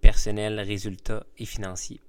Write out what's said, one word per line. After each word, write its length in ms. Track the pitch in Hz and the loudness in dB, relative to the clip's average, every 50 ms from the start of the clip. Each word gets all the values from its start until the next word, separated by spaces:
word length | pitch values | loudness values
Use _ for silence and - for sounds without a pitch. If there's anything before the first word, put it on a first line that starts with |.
personnel, 580 | - - - - - 107 101 104 104 107 107 104 | 10 8 8 8 0 0 -4 -4 -4 -6 -6 -6
résultats 640 | 101 101 104 98 95 107 95 90 - - 113 107 - - - - | -8 -8 -8 -8 -8 -10 -12 -8 -8 -8 -8 -8 -8 -14 -18 -16
et 80 | 117 | -16
financiers. 540 | - - - 104 95 92 92 - - - - _ | -14 -12 -12 -12 -12 -12 -14 -14 -16 -18 -18 _